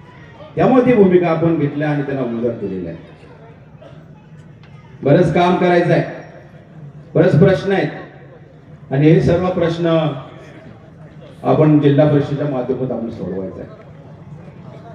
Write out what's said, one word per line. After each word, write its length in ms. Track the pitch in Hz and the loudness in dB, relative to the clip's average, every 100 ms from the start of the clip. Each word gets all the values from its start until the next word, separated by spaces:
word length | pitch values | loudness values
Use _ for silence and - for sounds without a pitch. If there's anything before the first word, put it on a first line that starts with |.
| - - - - - - | -20 -20 -20 -20 -12 -2
त्यामुळे 300 | 220 262 247 | 2 2 4
ती 80 | |
भूमिका 360 | 220 185 175 170 | 4 4 4 2
आपण 280 | 160 165 151 | 0 0 0
घेतल्या 320 | 143 143 151 | -4 -4 -4
आणि 120 | 143 | -4
त्यांना 200 | 135 131 | -4 -6
उमेदवार 320 | 117 117 117 113 | -6 -4 -6 -6
दिलेला 320 | 98 92 82 | -8 -8 -10
आहे. 100 | 82 - - - - - - - - - - - - - - - - - - - - | -14 -18 -20 -20 -20 -20 -20 -20 -20 -20 -20 -20 -20 -20 -20 -20 -20 -20 -20 -20 -6
बरंच 320 | 139 175 160 | 2 2 2
काम 220 | 180 175 180 | 2 0 2
करायचं 360 | 180 175 165 | 2 2 2
आहे, 120 | 156 - - - - - - - - - - - | 0 -2 -8 -18 -20 -20 -20 -20 -20 -20 -20 -4
बरेच 240 | 147 180 - | 0 2 4
प्रश्न 340 | 196 185 190 | 4 2 -2
आहेत 1200 | 185 135 - - - - - - - - - - | -2 -4 -8 -16 -20 -20 -20 -20 -20 -20 -20 -6
आणि 180 | 139 156 | 2 4
हे 100 | - | 4
सर्व 280 | - 170 180 | 2 0 -2
प्रश्न 600 | 180 165 165 170 165 151 135 - - - - - - - - - - - - | -2 -2 -2 0 0 -2 -6 -14 -20 -20 -20 -20 -20 -20 -20 -20 -20 -20 -8
आपण 380 | - 135 156 151 | -2 2 4 4
जिल्हा 280 | 139 139 151 | 4 4 4
परिषदेच्या 380 | 143 135 135 147 | 2 0 -4 -4
माध्यमातून 500 | 127 123 127 127 113 | -4 -4 -4 -4 -6
आपण 140 | 113 | -8
सोडवायचा 500 | - 92 95 92 98 | -10 -10 -8 -10 -12
आहे. 100 | - - - - - - - - - - - - - | -18 -20 -20 -20 -20 -20 -20 -20 -20 -20 -20 -20 -10